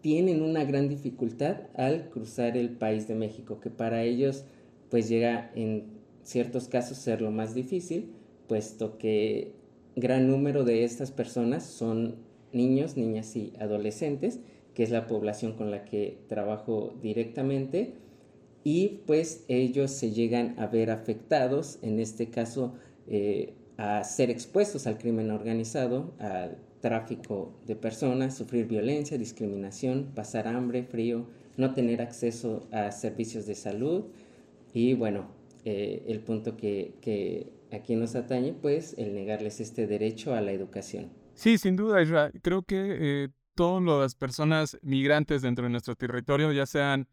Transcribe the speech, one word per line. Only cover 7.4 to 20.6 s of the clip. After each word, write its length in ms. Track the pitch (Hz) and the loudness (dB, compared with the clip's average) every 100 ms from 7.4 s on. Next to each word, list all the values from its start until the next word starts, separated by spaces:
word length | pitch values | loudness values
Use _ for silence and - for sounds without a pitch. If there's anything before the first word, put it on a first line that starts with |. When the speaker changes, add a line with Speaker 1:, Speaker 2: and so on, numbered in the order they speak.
| 110 120 | -2 -4
Speaker 1:
difícil, 560 | 127 185 - 170 - - - - - | -2 -4 -2 -6 -6 -14 -20 -20 -2
puesto 520 | 110 - - 110 - | -2 -2 -6 -6 -2
que 580 | 110 107 107 107 - - - - - - | 2 2 2 0 -4 -12 -20 -20 -10 -2
gran 320 | 123 131 131 | 2 4 6
número 340 | 135 143 143 | 6 4 4
de 220 | 123 113 | 4 4
estas 260 | 120 117 135 | 4 0 -6
personas 540 | - - 123 117 151 | -4 -2 0 0 0
son 540 | - - 113 113 113 - - - - | -4 -4 -2 0 -2 -4 -18 -20 -4
niños, 440 | 123 127 131 156 135 | 2 4 4 2 0
niñas 380 | 113 110 110 | -2 -2 -4
y 180 | 117 104 - | -6 -6 -6
adolescentes, 800 | 107 104 104 - 156 139 190 - - - - | -2 0 -2 -2 -2 0 -2 -4 -14 -20 -14
que 100 | - | 0
es 60 | 113 | 2
la 180 | 117 113 | 2 0
población 460 | 110 104 104 113 | 0 0 -2 -4
con 180 | 110 107 | -2 -4
la 120 | 101 | -4
que 340 | - 104 104 - - | -4 -2 -2 -4 -6
trabajo 680 | 104 104 107 - 110 - - | -2 -2 -4 -2 -2 -2 -6
directamente, 920 | 110 113 117 139 135 135 135 170 233 - - - - - - - | -4 -2 -2 -2 0 0 0 -2 -2 -8 -20 -20 -20 -20 -20 -4
y, 380 | 151 165 202 - - | 0 4 2 0 2
pues, 380 | 156 165 - - | 2 2 -6 0
ellos 420 | 123 127 135 135 | 2 4 2 0
se 220 | 135 117 | 0 -2
llegan 420 | 107 117 120 117 | 2 2 2 0
a 120 | - | -2